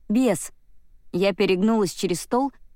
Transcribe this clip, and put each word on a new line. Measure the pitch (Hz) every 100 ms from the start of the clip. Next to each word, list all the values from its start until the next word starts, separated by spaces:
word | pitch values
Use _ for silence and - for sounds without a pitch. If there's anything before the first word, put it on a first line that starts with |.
| -
"Бес!" | 214 254 175 - - - - - - -
Я | 175 190 190
перегнулась | 190 185 214 226 185
через | - 185 175
стол, | - 240 269 - -